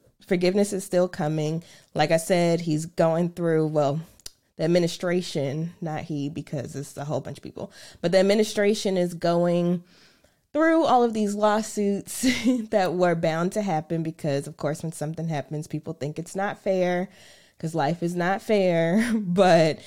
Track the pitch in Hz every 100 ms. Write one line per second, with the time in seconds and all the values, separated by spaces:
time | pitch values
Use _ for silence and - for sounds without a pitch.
0 | _ _ - 185 180 196 202 202 - 180
1 | 180 - 151 156 151 165 - - _ 165
2 | 156 165 - 180 170 170 170 151 160 -
3 | 165 165 175 175 170 160 156 151 139 151
4 | 160 _ - _ _ - 160 175 165 -
5 | 180 180 175 165 139 147 165 175 165 156
6 | 170 151 143 160 143 151 117 - 143 -
7 | 143 135 147 139 - - - - - -
8 | 170 180 190 214 214 - 202 214 214 190
9 | 180 175 170 170 175 175 175 175 - _
10 | _ _ _ _ _ 294 320 330 311 254
11 | 240 220 208 202 208 208 214 - 202 202
12 | - - 254 247 233 254 220 214 185 170
13 | 180 165 165 160 175 208 202 156 156 165
14 | 160 160 156 139 143 156 147 156 165 -
15 | 151 160 160 151 - 151 156 151 160 160
16 | 147 151 165 190 202 - - 190 180 180
17 | 190 - - - _ _ 160 160 143 175
18 | 170 175 175 196 - 208 185 170 165 190
19 | 240 220 190 175 185 170 160 -